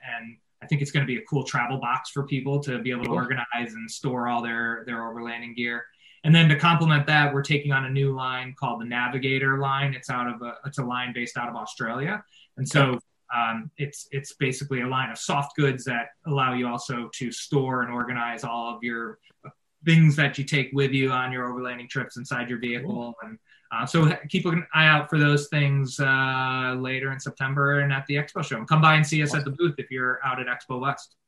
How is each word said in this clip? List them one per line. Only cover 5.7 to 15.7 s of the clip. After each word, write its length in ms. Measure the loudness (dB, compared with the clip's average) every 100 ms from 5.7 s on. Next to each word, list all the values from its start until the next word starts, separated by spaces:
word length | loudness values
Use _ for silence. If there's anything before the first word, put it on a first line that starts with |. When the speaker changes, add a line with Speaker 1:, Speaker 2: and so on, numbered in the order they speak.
| -4 -10 _ _ _
Speaker 1:
And 100 | 6
then 140 | 8 8
to 80 | 6
complement 500 | 4 4 4 4 4
that, 260 | 4 4
we're 100 | 0
taking 300 | 0 0 2
on 120 | -2
a 60 | 0
new 220 | 0 0
line 400 | 0 -4 -4 -8 -6
called 220 | -6 -6
the 40 | -4
Navigator 720 | -2 -2 -2 0 2 2 2
line. 340 | 0 0 0
It's 140 | -4 -6
out 160 | -4 -4
of 140 | -6
a, 140 | -10 -10
it's 140 | -10 -6
a 60 |
line 280 | -4 -4 -4
based 240 | -6 -6 -6
out 120 | -6
of 80 | -8
Australia. 680 | -12 -8 -6 -4 -4 -6 -10 _ _ -8
And 100 | 0
so, 140 | 4
Speaker 2:
Okay. 160 | 4 2 _ _ _
Speaker 1:
um, 360 | -2 -2 -2 -8 -10
it's, 320 | -10 -10 -10
it's 220 | -10 -10
basically 460 | -4 -2 -2 -6 -4
a 60 | -2
line 220 | -2 -4
of 80 | -6
soft 380 | -2 -2 -2 0
goods 280 | 0